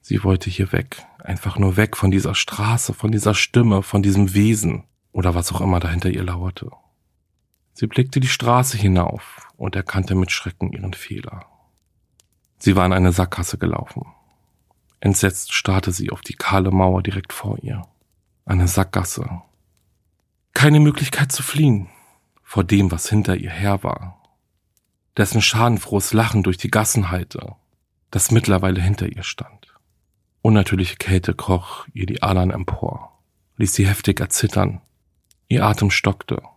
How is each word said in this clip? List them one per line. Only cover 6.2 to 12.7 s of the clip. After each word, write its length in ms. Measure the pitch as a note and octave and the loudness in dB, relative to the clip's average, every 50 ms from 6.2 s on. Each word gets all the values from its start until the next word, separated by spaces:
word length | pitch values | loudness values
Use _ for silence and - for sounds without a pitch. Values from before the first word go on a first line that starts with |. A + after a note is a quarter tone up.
| F#2 | -4
lauerte. 480 | F2+ F2+ F2 F2+ F#2 F2+ - - - - _ _ _ _ _ _ _ _ _ _ _ _ _ _ _ _ _ _ _ _ | -4 -6 -6 -6 -8 -8 -10 -14 -16 -16 _ _ _ _ _ _ _ _ _ _ _ _ _ _ _ _ _ _ _ _
Sie 160 | - - A2 | -6 -6 -2
blickte 320 | - - B2 C3 - C#3+ | 0 0 0 2 2 0
die 80 | B2+ B2+ | 0 0
Straße 480 | - - - A#2+ A#2+ B2 B2+ - - | -2 0 2 4 4 4 4 2 -2
hinauf 720 | G#2+ G2+ G2+ F#2 F2+ E2+ D#2+ E2 E2+ - - - - - - _ | 0 2 4 4 4 2 0 -4 -8 -12 -16 -20 -20 -20 -20 _
und 180 | _ - F#2+ - | _ -8 -6 -6
erkannte 400 | G2 F#2+ - - G2 F#2 F2+ F#2 | -6 -8 -4 -4 -4 -2 0 0
mit 160 | F#2+ F#2 F2+ | 0 0 0
Schrecken 420 | - - - F#2 F2+ _ - F#2+ - | -2 -6 -6 -10 -8 _ -8 -8 -8
ihren 220 | - F#2+ F#2+ F2+ | -8 -10 -10 -10
Fehler. 520 | - - - G#2 - - - - F#2+ - _ _ _ _ _ _ _ _ _ _ _ _ _ _ _ _ _ _ _ _ _ _ _ | -10 -12 -12 -12 -12 -12 -14 -16 -16 -20 _ _ _ _ _ _ _ _ _ _ _ _ _ _ _ _ _ _ _ _ _ _ _
Sie 180 | - - | 2 4